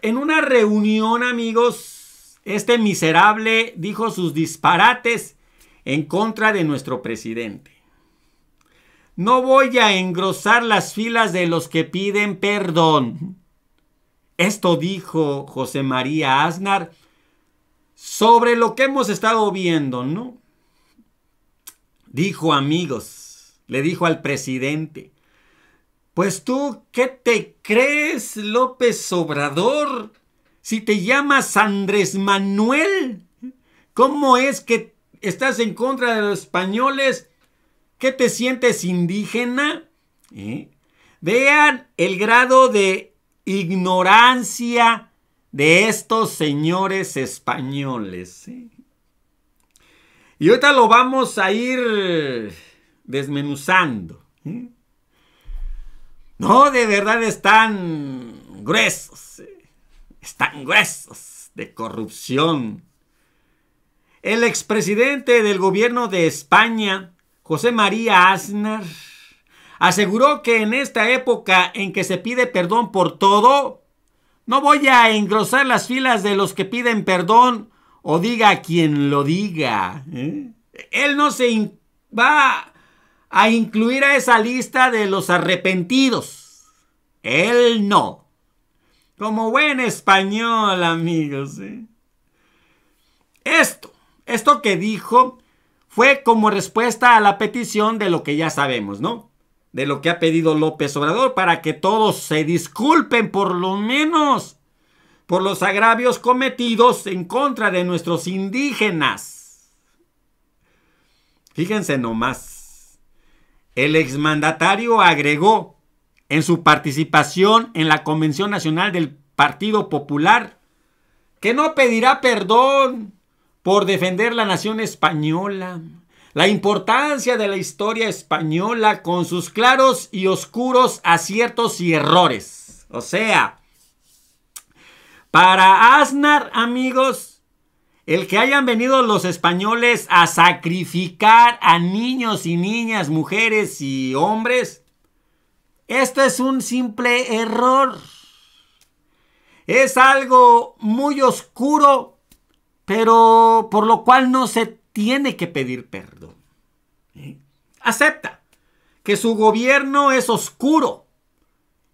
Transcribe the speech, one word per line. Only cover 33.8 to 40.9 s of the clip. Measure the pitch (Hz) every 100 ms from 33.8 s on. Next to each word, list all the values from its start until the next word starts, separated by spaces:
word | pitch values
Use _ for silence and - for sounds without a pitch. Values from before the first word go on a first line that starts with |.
| _
¿cómo | - 254 294 277 247
es | 269 269
que | - 226 - _ _ _
estás | 202 170 262 214
en | 233
contra | 180 247 269 240
de | 226
los | 208 196
españoles? | - 180 185 208 262 269 269 - - _ _ _ _ _ _ _
¿Qué | 262
te | 262 247
sientes | - 247 262 247 208
indígena?" | 175 180 175 196 196 226 247 254 294 320 - _ _ _ _
¿Eh? | - 101 123 - _ _